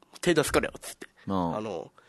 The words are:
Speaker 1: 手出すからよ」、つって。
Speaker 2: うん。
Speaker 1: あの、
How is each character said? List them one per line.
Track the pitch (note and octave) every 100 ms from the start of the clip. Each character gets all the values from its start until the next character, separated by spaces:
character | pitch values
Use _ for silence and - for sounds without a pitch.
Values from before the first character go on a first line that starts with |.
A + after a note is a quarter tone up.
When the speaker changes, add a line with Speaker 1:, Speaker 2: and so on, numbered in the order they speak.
| _ -
Speaker 1:
手 | F3+
出 | D#3 C#3
す |
か | D3+
ら | -
よ」、 | -
つ | -
っ | -
て。 | - _ -
Speaker 2:
う |
ん。 | F#2+ E2+ F#2+
Speaker 1:
あ |
の、 | G#2+ E2+ - -